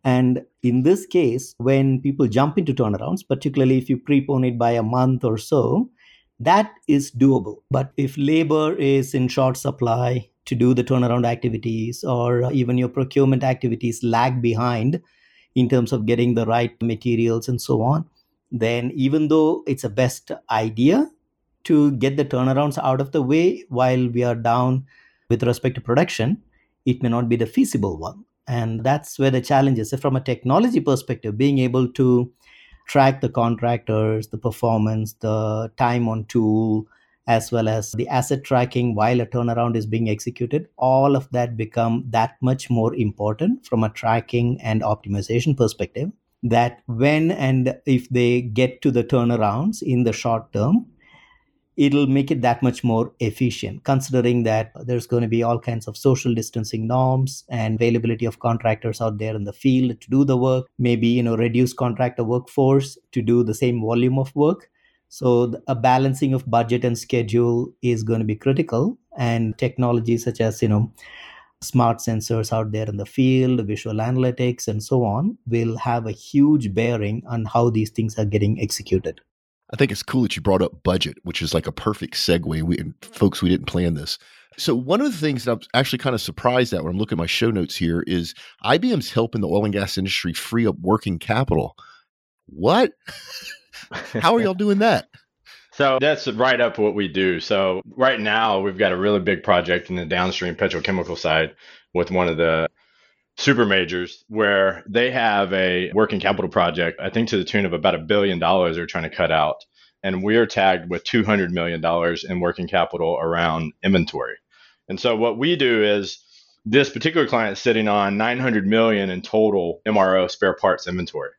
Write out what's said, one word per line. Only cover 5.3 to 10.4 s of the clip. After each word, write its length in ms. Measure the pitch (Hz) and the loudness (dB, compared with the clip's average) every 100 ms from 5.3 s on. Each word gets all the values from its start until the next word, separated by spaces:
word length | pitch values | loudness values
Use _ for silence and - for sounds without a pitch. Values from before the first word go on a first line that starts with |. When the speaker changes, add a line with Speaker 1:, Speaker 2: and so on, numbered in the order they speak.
| 110 | -2
Speaker 1:
so, 540 | - 147 117 165 254 _ _ _ _ _ | 0 0 2 0 -2 _ _ _ _ _
that 320 | 123 190 214 - - | 2 4 2 -6 0
is 240 | 143 139 | 0 0
doable. 460 | 120 135 131 104 104 _ | 2 4 4 -2 -14 _
But 220 | 127 135 - | -4 -2 -4
if 200 | 135 147 | -4 -2
labor 580 | 139 160 156 156 156 147 | 0 2 2 0 0 0
is 380 | 139 139 131 | 2 2 0
in 140 | 131 127 | -2 0
short 300 | 139 131 127 | 2 0 0
supply 720 | 135 - 117 117 123 123 - _ | -6 -2 -2 0 0 -2 -6 _